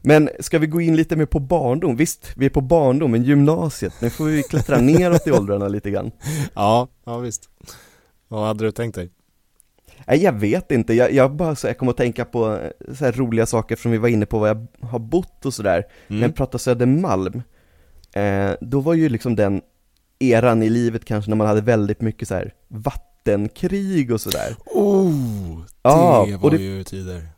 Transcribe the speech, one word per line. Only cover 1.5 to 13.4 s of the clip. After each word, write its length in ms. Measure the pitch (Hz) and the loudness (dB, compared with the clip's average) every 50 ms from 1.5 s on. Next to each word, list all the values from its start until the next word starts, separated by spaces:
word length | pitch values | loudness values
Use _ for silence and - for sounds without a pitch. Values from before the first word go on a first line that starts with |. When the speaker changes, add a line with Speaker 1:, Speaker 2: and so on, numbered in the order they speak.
| 180 165 139 120 127 160 - 160 120 | -2 0 0 0 -2 0 0 -2 0
Speaker 1:
Visst, 360 | 117 160 - - _ - - - | 0 0 -2 -2 _ -14 -18 -4
vi 100 | - 135 | 0 0
är 40 | 139 | 0
på 100 | - 151 | 2 0
barndom, 500 | 135 127 170 165 147 131 127 147 160 131 | 0 2 2 4 4 4 2 2 2 2
men 120 | 113 117 | 2 2
gymnasiet, 680 | 120 131 143 143 139 147 160 170 170 151 - - 104 90 - - | 2 4 4 6 6 4 2 0 -2 -6 -6 -6 -8 -8 -6 -4
nu 100 | 117 120 | -6 -6
får 140 | - - 156 | -4 -2 -2
vi 180 | 156 156 151 | -2 0 -2
klättra 360 | 143 - - 139 - - 143 120 | -2 -2 -2 -2 0 2 2 4
Speaker 2:
<laughs> 20 | |
Speaker 1:
neråt 460 | 120 135 156 180 180 175 175 160 - | 4 6 6 6 4 4 2 2 2
i 60 | 160 | 2
åldrarna 360 | 135 120 101 98 101 101 101 101 | 2 2 2 0 -2 -2 -2 -2
lite 220 | 101 104 - 101 | -4 -4 -4 -4
grann. 200 | 101 98 101 110 - _ - 143 156 156 135 - - | -4 -4 -4 -6 -10 _ -10 -8 -6 -6 -6 -8 -4
Speaker 2:
Ja, 340 | - 101 104 110 120 123 - _ _ _ | 0 2 2 2 2 0 -2 _ _ _
ja, 120 | 120 117 120 | -12 -10 -8
visst. 300 | 123 117 107 - - _ _ _ - - - - - _ _ _ _ _ _ _ _ _ | -8 -10 -10 -12 -16 _ _ _ -20 -20 -20 -20 -20 _ _ _ _ _ _ _ _ _
Vad 180 | 110 107 107 | -6 -4 -4
hade 180 | 107 110 107 110 | -4 -2 -2 -4
du 60 | 110 | -4
tänkt 220 | 104 - 117 117 104 | -4 -4 -8 -6 -6
dig? 160 | 98 87 87 _ _ _ _ _ _ _ _ _ _ _ _ _ _ _ _ - - - | -8 -10 -12 _ _ _ _ _ _ _ _ _ _ _ _ _ _ _ _ -20 -16 -2
Speaker 1:
Nej, 160 | - 127 151 | 0 2 4
jag 100 | 190 190 | 4 2
vet 380 | 127 104 104 104 117 185 - _ | 2 0 0 0 0 -2 -2 _
inte. 240 | 143 120 110 - 113 | 0 0 2 2 2
Jag, 180 | 117 127 - | 2 2 4
jag 240 | - 139 127 135 143 | 4 4 2 2 2
bara 180 | 151 180 160 147 | -2 -4 -4 -4
så, 100 | - - | -4 -4
jag 120 | 110 120 - | -6 -4 -2
kom 100 | 131 123 | -2 -2
att 80 | 120 | 0
tänka 280 | - 123 120 110 - 120 | 0 -2 -2 -2 -6 -8
på, 220 | - - 120 113 110 | -6 -2 -2 -2 -2
eh, 420 | 107 85 - 80 - _ - - 127 | -2 -4 -8 -10 -12 _ -16 -16 -8
så 100 | 131 147 | -2 -2
här 80 | 127 | -2
roliga 340 | 113 123 135 117 113 113 | 0 0 -2 0 2 0